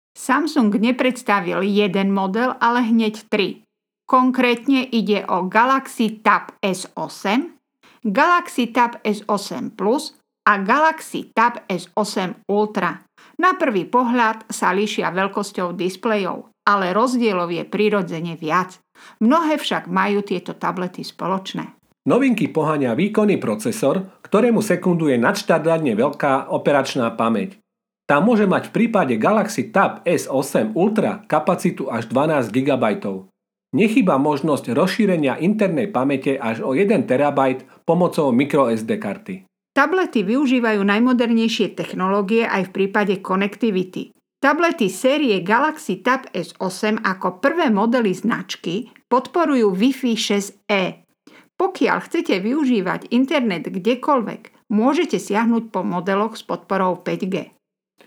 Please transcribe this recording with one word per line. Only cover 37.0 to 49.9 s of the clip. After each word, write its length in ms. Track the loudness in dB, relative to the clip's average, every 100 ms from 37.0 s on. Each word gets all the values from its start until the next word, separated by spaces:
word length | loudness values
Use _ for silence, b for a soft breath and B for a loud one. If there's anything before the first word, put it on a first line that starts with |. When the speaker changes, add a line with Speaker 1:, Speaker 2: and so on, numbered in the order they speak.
Speaker 2:
terabajt 640 | 2 2 2 2 0 0 -8 b
pomocou 480 | 0 2 2 2 2
micro 400 | 2 2 4 2
S 80 | 2
D 160 | -2 -4
karty. 480 | -4 -8 -10 -14 -14 _ _ 0
Speaker 1:
Tablety 480 | 2 2 0 0
využívajú 560 | 0 0 2 2 2 2
najmodernejšie 960 | 2 2 2 2 2 2 0 0 -2 -4
technológie 720 | -8 -4 -2 0 0 0 0
aj 160 | -2
v 60 | -2
prípade 480 | -2 0 0 0 -2
konektivity. 960 | -2 -2 -2 -2 -2 0 -4 -8 -12 _ _ _
Tablety 480 | 0 2 0 0 -2
série 560 | 0 0 2 2 0
Galaxy 560 | 2 0 0 -4 -6 -4
Tab 320 | 0 -2 -2
S 240 | -8 -8 -6
osem 320 | -8 -4 -2 0
ako 480 | -2 -2 -4 0
prvé 240 | 0 2 2
modely 480 | 2 2 2 0 0
značky 720 | -2 -4 -6 -10 -6 -6 -8 B -2
podporujú 640 | -2 0 -2 0 2 2 2
Wi-Fi 400 | 0